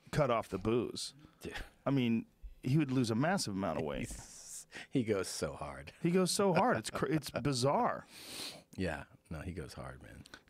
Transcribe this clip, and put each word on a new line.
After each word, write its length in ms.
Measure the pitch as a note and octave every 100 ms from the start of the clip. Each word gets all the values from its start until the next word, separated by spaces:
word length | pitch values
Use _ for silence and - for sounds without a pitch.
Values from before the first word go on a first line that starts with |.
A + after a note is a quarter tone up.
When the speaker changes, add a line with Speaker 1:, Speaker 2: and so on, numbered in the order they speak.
| -
Speaker 1:
cut 180 | - C#3
off 180 | A#2 -
the 100 | F#2+
booze, 540 | G#2 A#2+ G#2 - - - - _
Speaker 2:
Dude. 100 | - - - _
Speaker 1:
I 60 | -
mean, 340 | C3+ A#2+ A2+ - _ - -
he 160 | C3 D3+
would 120 | C#3+
lose 180 | B2+ A#2
a 40 | A2+
massive 360 | D3+ G3 -
amount 280 | G2 G2 D2+
of 40 |
weight. 240 | D#2 C2 -
Speaker 2:
He's, 580 | - - - - - - - -
he 140 | C#3
goes 260 | A2 G2 F2+
so 260 | - D2+
hard. 380 | C#2 D2 C2+ C#2+ -
Speaker 1:
He 100 | E3+
goes 180 | F3+ F3+
so 240 | - G3+
hard. 220 | E3+ A#3+ C#3
It's 120 | -
cr-, 160 | - -
it's 220 | D#3 -
Speaker 2:
<laughs> 120 | -
Speaker 1:
bizarre. 640 | C#3 B2+ C3 D3+ D3 D2+ - - - - - - - -
Speaker 2:
Yeah. 280 | F2+ D2+ - - _
No, 120 | D#2
he 120 | F2
goes 220 | E2+ D#2
hard, 280 | - C2 C2
man. 200 | - - - - _